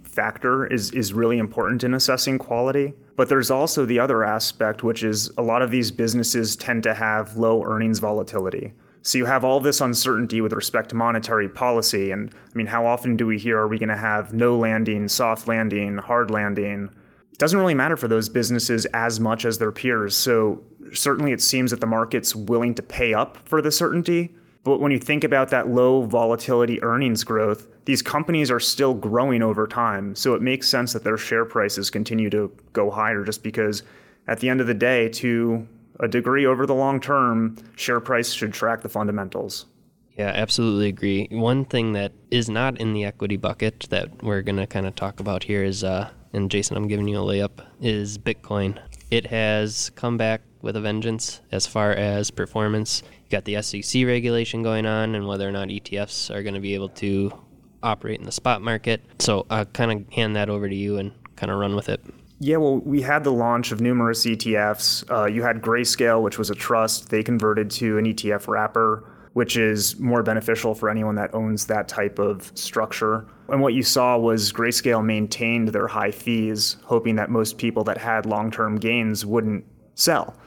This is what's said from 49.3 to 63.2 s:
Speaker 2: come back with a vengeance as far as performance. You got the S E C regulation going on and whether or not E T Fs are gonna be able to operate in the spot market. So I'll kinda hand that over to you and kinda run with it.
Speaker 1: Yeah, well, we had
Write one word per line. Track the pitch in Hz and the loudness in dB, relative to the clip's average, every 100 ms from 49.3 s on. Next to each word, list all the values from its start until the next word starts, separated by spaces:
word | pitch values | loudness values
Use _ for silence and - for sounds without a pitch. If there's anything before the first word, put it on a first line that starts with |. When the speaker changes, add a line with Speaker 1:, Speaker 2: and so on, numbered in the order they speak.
| 113 110 107 107 107 - | 0 0 2 0 -4 -8
Speaker 2:
come | - 120 117 | -4 -2 0
back | 113 110 - _ | 0 -2 -6 _
with | 110 | -6
a | 107 | -4
vengeance | 107 107 117 110 - - - | -2 -2 -2 -4 -6 -10 -8
as | 101 - | -6 -2
far | 110 104 | 0 0
as | 101 104 101 101 | 2 0 0 -2
performance. | - 101 113 107 107 110 - - - | -4 -4 -2 0 0 -2 -4 -6 -20
You | - | -4
got | 101 | -4
the | 98 | -2
S | 101 104 | -6 -4
E | 101 | -6
C | 101 127 | -2 0
regulation | 123 120 120 117 113 113 | 2 2 0 0 -2 -2
going | 113 110 110 | -2 0 0
on | 110 110 | 0 -2
and | 107 101 | -2 -4
whether | 98 98 | -4 -4
or | |
not | 98 98 | -4 -6
E | 101 | -8
T | - 98 | -8 -6
Fs | 104 - - | -6 -6 -6
are | 104 | -6
gonna | 101 98 | -6 -6
be | 98 | -4
able | 98 98 | -4 -6
to | - 101 98 98 - - - - - | -4 -2 0 0 -4 -18 -20 -20 -6
operate | 117 107 110 107 | -4 -4 -4 -8
in | 98 | -8
the | |
spot | - 131 110 | -4 -2 0
market. | 110 110 - 110 - - | -2 -2 -2 -4 -4 -4
So | - 101 - | 0 0 0
I'll | 110 104 | -2 -2
kinda | - 117 104 98 | -2 0 -2 -4
hand | - 110 | -2 0
that | 107 104 | 0 -2
over | 104 101 | -2 -2
to | |
you | 98 101 101 | -2 -2 -2
and | 98 - - - | -4 -10 -20 -8
kinda | 98 | -4
run | 98 101 101 | -2 0 -2
with | - | -2
it. | 101 - - - - | -6 -8 -20 -20 -6
Speaker 1:
Yeah, | 135 160 | 0 2
well, | 147 135 | 2 2
we | 143 143 | 0 0
had | 131 147 | 2 0